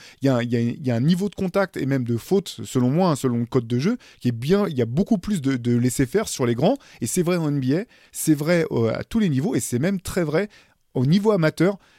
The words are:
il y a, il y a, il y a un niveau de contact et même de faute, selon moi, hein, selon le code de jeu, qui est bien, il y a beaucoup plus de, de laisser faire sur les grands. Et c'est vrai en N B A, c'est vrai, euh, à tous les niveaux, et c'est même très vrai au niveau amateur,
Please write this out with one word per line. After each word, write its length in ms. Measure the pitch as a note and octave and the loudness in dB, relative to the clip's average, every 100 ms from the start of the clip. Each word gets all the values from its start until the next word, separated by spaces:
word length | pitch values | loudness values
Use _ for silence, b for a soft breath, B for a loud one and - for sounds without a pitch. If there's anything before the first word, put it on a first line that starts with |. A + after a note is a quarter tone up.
| B - | B -2
il 60 | C3+ | 0
y 20 | |
a, 120 | B2+ | 0
il 80 | A#2+ | 0
y 60 | A#2+ | 0
a, 60 | |
il 260 | A#2 - B2+ | -2 -2 -2
y 20 | |
a 60 | A#2 | 0
un 60 | |
niveau 260 | C#3+ F3+ G3+ | 2 2 -2
de 80 | - | -4
contact 400 | F#3+ G3 F#3+ - | -4 -2 -2 -2
et 100 | C3 | -2
même 200 | C3+ A#2+ | -2 -2
de 100 | A#2 | -4
faute, 460 | - G3 - - | 0 0 0 -8
selon 260 | G#2+ C3+ B2 | -4 0 2
moi, 200 | D3+ F#3 | 2 2
hein, 80 | C#3 | 0
selon 220 | B2+ A#2+ | 0 -2
le 60 | A#2+ | 0
code 220 | C3+ A#2 | -2 0
de 100 | B2 | -2
jeu, 200 | D#3+ B3 B B | 0 -2 B B
qui 80 | B2 | -4
est 20 | |
bien, 340 | A#2 C3+ G3 G3 | -2 2 2 2
il 80 | C3 | -2
y 40 | |
a 40 | A2+ | 0
beaucoup 320 | C3 G#3 G#3 | 0 2 0
plus 240 | - G3+ | 0 -2
de, 160 | C3 C3 | 0 0
de 180 | A#2+ A#2+ | 0 2
laisser 300 | B2 - C3 | 2 0 0
faire 240 | G3+ A3 | 0 -2
sur 160 | - B2 | -2 0
les 100 | A#2 | 2
grands. 220 | E3 C#4 B B | 2 0 B B
Et 60 | A2+ | -4
c'est 160 | - | -2
vrai 120 | E3+ F3+ | 0 0
en 140 | D#3 | 0
N 100 | C#3+ | 0
B 140 | B2+ | 0
A, 100 | D3+ A#3 b b | -2 -4 b b
c'est 220 | - - D3+ | -4 0 0
vrai, 300 | D3+ F3 - | 2 0 0
euh, 220 | - A2+ | 0 0
à 100 | A#2+ | -2
tous 160 | - A#3 | -4 0
les 80 | G3 | 0
niveaux, 260 | C3 E3+ | 0 0
et 60 | C#3+ | -2
c'est 200 | - A#2+ | -2 -2
même 200 | E3 G3 | -2 -2
très 240 | - - | -4 -4
vrai 240 | D#3+ G3+ G#3 b b b _ | -2 -2 -2 b b b _
au 120 | - B2+ | -2 2
niveau 260 | F#3+ G#3 | 2 4
amateur, 460 | G3+ D#3 - E3+ G3 b | 2 2 2 0 0 b